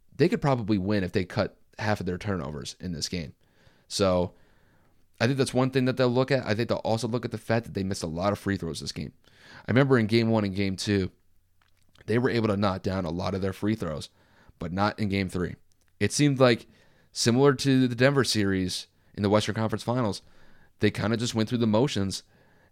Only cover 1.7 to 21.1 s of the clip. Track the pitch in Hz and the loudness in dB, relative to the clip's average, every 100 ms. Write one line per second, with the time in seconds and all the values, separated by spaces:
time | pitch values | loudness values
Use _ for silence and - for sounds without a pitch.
1.7 | - 107 104 92 90 101 92 69 73 - | -6 -4 -2 -4 -6 -4 -6 -6 -10 -12
2.7 | - 90 76 - 90 69 - _ _ _ | -10 -8 -6 -6 -6 -8 -14 _ _ _
3.7 | _ - - 95 90 87 - _ _ _ | _ -8 0 2 2 0 -6 _ _ _
4.7 | _ _ _ _ - 117 135 127 123 127 | _ _ _ _ -2 -2 0 0 0 0
5.7 | 135 127 127 127 120 131 131 - 104 117 | 0 0 2 2 2 0 0 0 -2 0
6.7 | 98 92 110 117 120 117 110 - 113 85 | -2 0 -2 -2 -4 -6 -8 -2 -2 -2
7.7 | 98 95 98 85 80 101 101 98 95 82 | -4 -4 -4 -6 -2 -2 -2 -2 -4 -4
8.7 | 73 69 - 73 - _ _ - - - | -8 -8 -8 -10 -12 _ _ -20 -12 0
9.7 | 117 139 127 104 117 113 110 101 95 98 | 2 4 4 4 2 4 2 0 -2 -2
10.7 | 95 - 101 90 _ _ _ _ _ _ | -2 0 0 0 _ _ _ _ _ _
11.7 | _ _ - - 120 120 113 107 98 104 | _ _ -12 -2 0 2 0 0 0 0
12.7 | 95 101 95 85 87 92 95 95 - 104 | -2 -4 -4 -4 -4 -4 -4 -4 -4 -2
13.7 | 110 85 73 - _ _ _ _ - 85 | -2 -4 -8 -12 _ _ _ _ -12 -8
14.7 | 92 104 - 104 98 92 90 87 - _ | -2 -2 -2 -4 -2 -2 -4 -6 -8 _
15.7 | _ _ - 101 - 147 131 127 113 - | _ _ -4 -2 2 2 4 4 4 -4
16.7 | _ _ _ _ - 120 120 143 131 139 | _ _ _ _ -2 2 6 4 4 2
17.7 | 131 127 120 135 139 110 110 98 95 90 | 2 2 4 2 4 2 2 2 2 -2
18.7 | - - _ _ - 101 107 107 107 110 | -4 -12 _ _ -2 2 2 2 -2 -2
19.7 | 107 - 127 107 - - - - - - | -2 -2 -2 -2 -4 -12 -20 -20 -20 -18
20.7 | - 104 - 107 | 0 0 0 -2